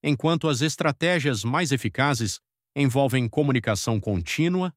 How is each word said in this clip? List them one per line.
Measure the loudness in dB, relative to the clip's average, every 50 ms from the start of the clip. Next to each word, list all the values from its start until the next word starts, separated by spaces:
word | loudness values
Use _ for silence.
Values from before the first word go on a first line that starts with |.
enquanto | 0 -2 -2 0 2 0 0 2 0 0
as | 0 0
estratégias | 0 -2 -2 0 0 0 0 _ 0 0 0 2 0 0 -2 0 -2
mais | 0 0 0 0 0
eficazes | 0 0 -2 -4 0 2 2 2 2 0 -2 -4 -4 -8 _ _ _ _ _ _ _
envolvem | 0 0 2 2 2 2 2 2 0 0 0
comunicação | 0 0 0 2 2 0 0 0 -2 -2 0 -2 -2 -2
contínua | -2 -2 -2 -2 -2 -4 -2 0 0 0 2 0 -2 -2 -6